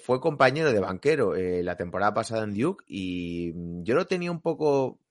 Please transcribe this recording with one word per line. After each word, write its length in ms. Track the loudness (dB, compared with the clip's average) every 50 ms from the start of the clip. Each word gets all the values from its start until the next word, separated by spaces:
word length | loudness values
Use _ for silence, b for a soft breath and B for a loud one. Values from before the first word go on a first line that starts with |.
fue 180 | -2 -2 -2 0
compañero 500 | 2 -2 2 4 4 4 4 4 2 2
de 80 | 4 2
banquero, 560 | 2 0 -4 0 2 2 2 4 2 0 0
eh, 260 | 0 0 0 0 0 -2
la 120 | -2 -4
temporada 380 | -4 -6 -4 -2 0 0 2 2
pasada 300 | 0 -2 -2 -2 -4 -2
en 100 | -2 -2
Duke 300 | 0 0 -2 -2 -4 _ _
y, 640 | -8 -6 -4 -4 -4 -4 -4 -4 -4 -4 -4 -4 -6
mm, 300 | -6 -8 -8 -8 -6 -2
yo 120 | 0 2
lo 120 | 2 2 0
tenía 240 | -2 -2 -2 -4
un 100 | -6 -4
poco 580 | -4 -4 -2 0 2 2 4 2 2 0 -4 -10 _ _